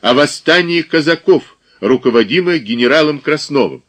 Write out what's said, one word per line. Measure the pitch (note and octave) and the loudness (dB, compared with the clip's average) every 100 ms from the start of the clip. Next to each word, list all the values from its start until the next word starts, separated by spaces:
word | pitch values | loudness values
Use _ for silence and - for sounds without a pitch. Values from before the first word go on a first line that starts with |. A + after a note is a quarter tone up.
о | - | 0
восстании | B2 D3 - - E3+ F3 E3+ | 2 0 -2 0 0 0 -4
казаков, | D#3 F3 D3+ E3 - E3+ - _ _ _ | -2 -2 0 -2 2 0 0 _ _ _
руководимых | G2+ B2+ B2+ A#2 G#2+ D#3 F3+ E3+ | -2 0 2 2 2 0 0 -4
генералом | G#2+ A#2+ B2 D3 D3+ D3 | -4 -2 2 2 0 -2
Красновым. | C#3 D3 - C#3+ G2+ C2 | -4 -6 -2 -2 -2 -4